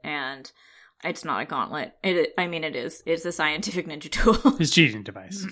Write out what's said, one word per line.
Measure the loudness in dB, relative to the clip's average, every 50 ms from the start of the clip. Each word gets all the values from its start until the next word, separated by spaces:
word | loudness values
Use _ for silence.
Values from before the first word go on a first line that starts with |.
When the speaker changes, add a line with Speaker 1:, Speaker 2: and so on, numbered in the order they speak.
| -8
Speaker 1:
and | -6 -6 -4 -6 -6 -8 -10 -16 -20 _ _ _ _ _ -20 -20 _ _ _
it's | -6 -6 -6 -4 -4
not | -4 -2 -2
a | -2
gauntlet. | -2 -2 -4 -4 -4 -4 -6 -8 -8 _ -4 -2
It, | 0 2 4 2 2 2 -2
I | -2
mean, | -2 -2 -4 -6
it | -4 -4
is. | -4 -6 -6 -8 -8 -2
It's | -2 -2 0 -2
a | -4
scientific | -2 0 0 0 0 -2 -4 -4 -4 -4 -6 -6
ninja | -10 -12 -10 -6
<laughs> |
tool. | 0 4 6 6 6 6 4 4 4
Speaker 2:
His | 4 2 4
cheating | 6 6 6 6 4 -2
device. | -8 -10 -12 -12 -14 -12 -12 -10 -10 -10